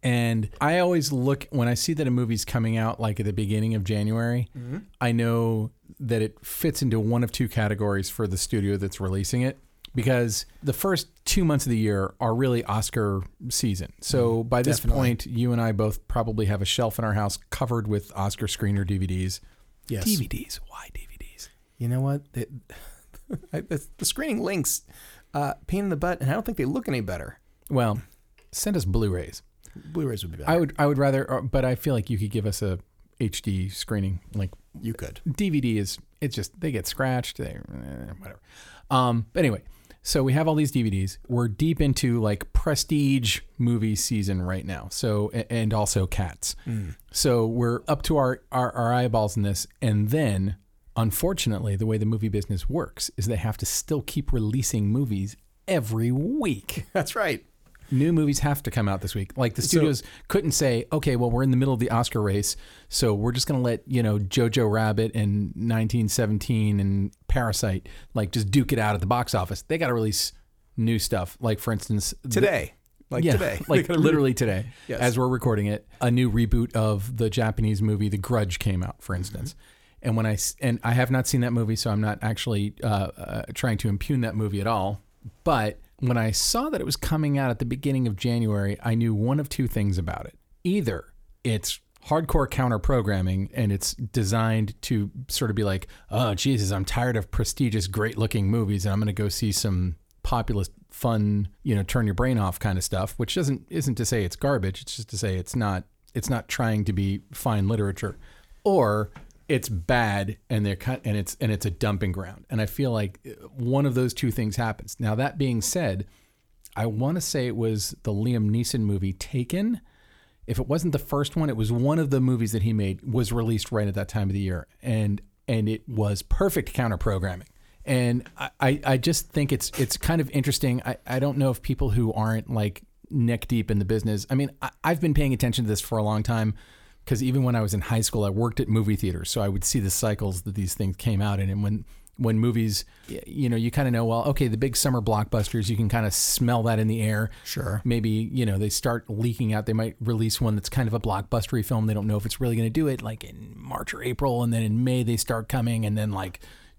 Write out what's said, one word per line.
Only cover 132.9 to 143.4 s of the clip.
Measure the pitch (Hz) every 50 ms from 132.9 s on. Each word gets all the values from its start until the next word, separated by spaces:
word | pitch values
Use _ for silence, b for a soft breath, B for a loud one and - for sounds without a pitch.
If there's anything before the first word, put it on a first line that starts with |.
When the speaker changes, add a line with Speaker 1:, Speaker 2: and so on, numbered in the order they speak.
| _ _ _ -
Speaker 1:
neck | - 139 117 117 117 110 - -
deep | 123 117 107 -
in | 110 101
the | 101
business, | 92 110 110 104 113 107 101 107 -
I | 135
mean, | 131 143 139 - _
I, | - 131 _ _
I've | - 156 175 147
been | 165 160 147
paying | 151 151 135 131
attention | 110 - 123 113 - 117
to | 107
this | 107 101
for | - - 120
a | 110 107
long | 104 107 107 107
time, | - 117 113 110 107 101 B B B B B B B B B B
'cause | - 131 107 127
even | 127 127 139
when | 131 123 120
I | 117
was | 110 98 101
in | 101
high | 85 - 120 113
school, | 110 - - 113 104
I | 101
worked | 95 104 117 120 107 -
at | 131 107
movie | 110 110 104 101 107
theaters. | 95 - 95 87 85 82 -
So | - 117
I | 104 101
would | 95 95 92
see | - - 131
the | 98 98
cycles | - - - 110 104 98 107 98 92 90 -
that | 107 98
these | 113 98 87 -
things | - 107 95 92
came | - - 120 110 95
out | 104 104 101 98
in. | 98 98
And | 95 101 104
when, | 104 104 107 - b b b b b b
when | - 127 113 110
movies, | 110 113 120 113 117 113 110 101 - - B B B B B
y-, | - - -
you | - - -